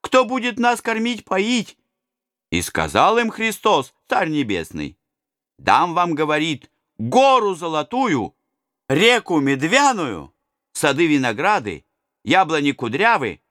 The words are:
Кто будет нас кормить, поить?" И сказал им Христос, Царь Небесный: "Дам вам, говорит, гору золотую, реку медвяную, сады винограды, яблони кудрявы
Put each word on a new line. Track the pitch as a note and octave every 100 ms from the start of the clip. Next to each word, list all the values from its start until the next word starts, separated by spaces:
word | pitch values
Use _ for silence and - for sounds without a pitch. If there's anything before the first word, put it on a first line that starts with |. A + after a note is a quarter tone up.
Кто | - B3+ A3+
будет | B3+ A#3+ A#3
нас | A#3+ A#3
кормить, | A#3 A3 A#3 A3 -
поить?" | F#3+ G#3+ B3 - _ _ _ _ _ _ _ _
И | E2+
сказал | - - D3+ C#2 E3 A3+
им | A3+
Христос, | - A3+ G3+ A3 E3 B2+ _ _
Царь | B3 E3+
Небесный: | D3+ A#2+ F2+ D#2 D#2+ C#2+ _ _ _ _ _ _ _
"Дам | C#2 A#2 F3 E3
вам, | F3
говорит, | D3 D3+ D3+ D#3+ C3+ - _ _ -
гору | A2+ A#3 C4+ C4 G#3 F3
золотую, | E3+ D#3 D3 B3 B3+ C#3 F#2 _ _ _ _ _ -
реку | C#3 A3 A#3+ - E3
медвяную, | C#3 C3+ D#3+ B3+ C#4+ A3+ D3 A#2+ C#2 _ _ _ _
сады | - D3+ C3+ E3
винограды, | D3 B2+ A2 F3+ G#3 G#2+ D2+ _ _ _ _
яблони | G#2 F3+ E3 D#3 C#3+
кудрявы | C3 A#2 C3+ A3+ G#3+ A#2 D#2+ _